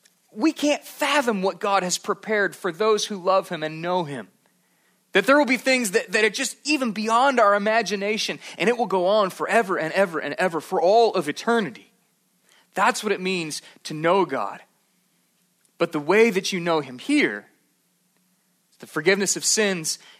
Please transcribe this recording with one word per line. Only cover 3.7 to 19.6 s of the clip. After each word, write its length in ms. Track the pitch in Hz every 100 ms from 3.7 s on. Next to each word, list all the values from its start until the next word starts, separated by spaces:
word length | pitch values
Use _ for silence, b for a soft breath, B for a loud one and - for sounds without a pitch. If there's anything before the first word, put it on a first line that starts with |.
| 160
know 220 | 170 180
him. 240 | 156 135 95 _ _ _ _ _ _ _ _
That 160 | 190 196
there 120 | 285
will 80 | 247
be 100 | 254
things 360 | 262 254 220
that, 200 | 202 202
that 120 | 214
are 60 | 214
just 260 | 247 262 -
even 300 | 277 302 247
beyond 480 | 208 214 233 277 254
our 160 | 202 202
imagination, 840 | 202 220 196 202 202 220 - 151 B B
and 100 | 185
it 80 | 240
will 100 | 214
go 200 | 190 180
on 240 | 214 190
forever 460 | - 156 214 190 165
and 160 | 160
ever 280 | 160 196 156
and 160 | 143 -
ever 220 | 185 160
for 200 | - 190
all 340 | 175 220 226
of 140 | 190 147
eternity. 640 | - - 233 170 110 - _ _ _ _ _ b b b
That's 280 | - 214 -
what 80 | 214
it 100 | 180
means 400 | 180 185 156 - B B
to 100 | -
know 300 | 156 165 196
God. 360 | 170 127 101 123 - _ _ _ _ _ _ _ _ _ _ -
But 120 | 165
the 80 | 151
way 320 | 147 208 233
that 220 | 190 -
you 80 | 185
know 180 | 170 160
him 220 | 135 123
here, 460 | - 294 156 104 - _ _ _ _ _ _ _ _ _ _ _ _ -
the 80 | -
forgiveness 500 | 156 156 202 190 160
of 80 |
sins 540 | - -